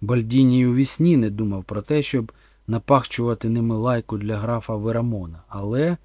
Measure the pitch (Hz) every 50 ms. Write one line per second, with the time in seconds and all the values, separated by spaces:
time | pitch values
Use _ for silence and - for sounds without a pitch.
0 | 104 104 123 120 113 110 120 135 131 127 123 127 123 123 120 131 135 - - -
1 | 160 175 170 135 110 107 101 107 110 101 98 95 92 - 104 - - - 151 151
2 | 135 - - 127 113 113 - _ _ _ _ _ _ - 113 107 - - 143 131
3 | - - - - 123 120 113 - - 113 113 117 117 117 113 107 113 123 123 117
4 | - - 110 104 104 104 107 101 107 113 120 113 - - 110 107 104 113 113 117
5 | 120 120 113 101 90 85 82 80 - _ - 101 101 104 117 131 156 175 175 -